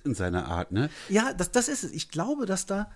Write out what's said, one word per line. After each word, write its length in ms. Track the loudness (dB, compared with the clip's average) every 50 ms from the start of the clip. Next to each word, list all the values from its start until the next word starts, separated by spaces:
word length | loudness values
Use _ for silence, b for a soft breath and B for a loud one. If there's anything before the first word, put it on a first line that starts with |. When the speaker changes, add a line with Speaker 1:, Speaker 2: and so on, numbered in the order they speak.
| -2
Speaker 1:
in 100 | -2 0
seiner 300 | 0 0 2 2 0 0
Art, 240 | 0 -2 -2 -2 0
ne? 180 | 2 0 0 0 B B B B
Speaker 2:
Ja, 240 | 4 4 4 4 0
das, 180 | -2 -2 2
das 160 | 2 2 2
ist 160 | 2 -2 -4 -4
es. 80 | -6
Ich 180 | -6 -8 -8 -4
glaube, 360 | -2 -2 0 0 0 -2 0
dass 200 | 0 0 -2 0
da 240 | -2 -2 -2 -2 b b